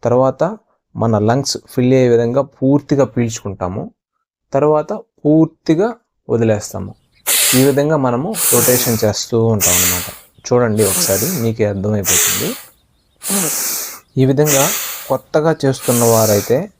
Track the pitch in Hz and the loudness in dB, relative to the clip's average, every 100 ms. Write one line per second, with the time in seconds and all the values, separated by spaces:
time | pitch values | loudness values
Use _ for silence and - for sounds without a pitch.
0 | 120 123 131 131 165 220 _ _ _ - | 2 2 2 0 -4 -4 _ _ _ -4
1 | 113 110 104 127 135 - _ - 123 131 | 0 2 2 0 -2 -8 _ -2 2 4
2 | 123 117 117 131 139 _ 131 143 - 139 | 4 2 2 -2 -4 _ 0 0 0 0
3 | 131 - 117 110 104 95 90 98 220 _ | 0 0 -4 -4 -10 -8 -8 -6 -10 _
4 | _ _ _ _ _ 139 147 151 151 208 | _ _ _ _ _ 0 2 2 0 -8
5 | - _ 147 156 160 _ - 160 220 233 | -12 _ 2 4 2 _ -2 0 0 -4
6 | _ _ - 120 113 107 - 95 95 - | _ _ -4 0 2 0 -4 -12 -12 -16
7 | _ _ - - - 127 135 139 143 156 | _ _ -4 -2 0 4 4 2 2 0
8 | 131 120 170 220 - 123 113 123 123 113 | 0 -2 -4 -4 0 0 2 0 0 0
9 | 107 101 - 117 113 107 - 87 - 90 | 0 -2 -2 0 2 0 0 0 0 -4
10 | - - - _ - 123 120 107 101 90 | -8 -16 -20 _ -2 0 2 2 0 0
11 | 90 98 135 180 113 113 104 98 101 107 | -2 -2 -2 -2 -4 -2 -2 -2 -2 -2
12 | 92 - - - 156 254 - _ _ _ | 0 0 0 -2 -6 -8 -14 _ _ _
13 | _ _ - 196 165 - - - - - | _ _ -6 -4 -4 -6 -6 -8 -10 -16
14 | _ - 131 139 151 139 143 - - - | _ 0 2 2 2 2 0 -2 -8 -12
15 | - 131 - 156 156 156 139 131 - 120 | -6 -6 -2 0 0 0 -2 -2 -2 2
16 | 117 113 110 104 98 127 202 _ | 4 4 4 2 0 -2 -4 _